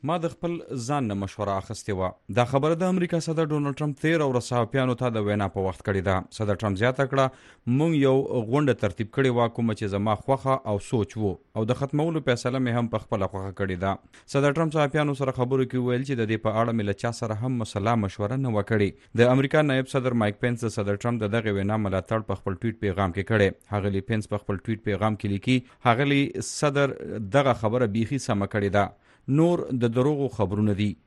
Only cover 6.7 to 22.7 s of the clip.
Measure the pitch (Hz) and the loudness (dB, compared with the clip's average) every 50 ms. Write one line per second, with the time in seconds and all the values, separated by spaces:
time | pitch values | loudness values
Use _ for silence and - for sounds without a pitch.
6.7 | 98 92 110 123 131 - 139 127 139 139 135 131 - - - - - _ _ 117 | 0 2 0 0 2 0 -2 0 2 2 2 2 0 -8 -20 -20 -20 _ _ 0
7.7 | 120 135 156 170 165 147 139 135 131 135 135 - - 123 113 110 120 147 151 139 | 2 2 2 2 4 4 4 4 4 4 2 0 -2 -2 -2 0 2 2 4 2
8.7 | 117 - - 104 90 - 113 98 - - 135 131 120 120 117 117 117 - 117 113 | 2 2 0 -4 -2 -4 -6 -4 -2 0 2 2 4 2 0 0 0 -2 -2 -2
9.7 | 110 - 110 101 95 98 101 110 107 104 - - 139 131 - 135 131 - - 110 | -2 -2 -4 -4 -2 0 0 0 0 0 0 -2 -2 0 0 -2 -2 -2 0 -2
10.7 | 104 101 - - - 117 101 - - 110 110 101 90 - _ _ _ 110 110 107 | -4 -4 -2 -2 0 0 0 -2 -2 -2 -2 -2 -2 -4 _ _ _ -4 0 0
11.7 | 127 123 139 135 - 147 151 170 165 156 - 139 123 117 - 127 123 135 131 123 | 0 -2 -2 -2 -2 0 0 0 -2 -2 0 0 0 0 0 -4 -2 0 0 0
12.7 | 117 120 120 117 113 107 - - 117 104 98 92 - 95 95 98 90 - 98 95 | 0 0 0 0 -2 -4 -4 -4 -2 -2 -2 -2 -4 -6 -8 -8 -6 -4 -4 -4
13.7 | 92 87 92 95 98 - _ - _ - _ _ - 143 139 143 139 156 165 160 | -2 -2 -2 -2 -2 -4 _ -20 _ -20 _ _ 0 2 2 2 2 2 -2 0
14.7 | 147 160 147 139 135 156 151 147 143 127 139 127 127 127 123 123 135 135 131 123 | 2 0 0 2 2 0 0 0 0 -2 -2 -2 0 0 0 0 2 0 0 0
15.7 | - 127 123 123 123 123 135 135 139 117 113 104 110 110 - 110 104 110 117 120 | 0 -2 0 0 0 -2 -2 -4 -2 -2 0 0 0 0 0 0 2 2 2 2
16.7 | 117 113 104 101 98 - - 117 113 - 120 110 107 104 117 127 131 120 110 - | 2 0 0 0 -2 -2 -2 -6 -4 -4 -4 -4 -4 -4 -2 -2 -2 -2 -4 -4
17.7 | - 104 95 110 117 117 104 98 - - 104 101 127 135 135 127 110 104 98 - | -4 -2 0 2 2 2 2 0 -2 -2 -4 -2 -2 -2 -2 0 0 0 0 2
18.7 | 113 110 101 95 - - _ _ - 110 120 123 127 135 139 139 - 156 151 147 | 2 2 2 2 0 -6 _ _ 4 4 6 6 6 4 4 4 4 2 4 4
19.7 | 135 131 131 131 - 139 123 127 120 117 107 104 101 - - 123 120 113 - 113 | 2 0 -2 0 -2 0 0 2 0 2 2 0 0 0 -2 -2 -2 -2 -4 -4
20.7 | - - 101 98 101 101 - 120 120 117 110 101 101 117 107 110 101 98 98 101 | -4 -2 -2 -2 -2 -2 -2 -4 -2 -2 -2 0 0 0 0 0 0 0 0 0
21.7 | 107 110 104 98 92 95 92 - 113 110 107 - 101 - - 101 95 90 - 113 | 0 0 -2 0 -2 -2 -2 0 -2 -2 -2 -4 -6 -4 -4 -6 -6 -2 -4 -4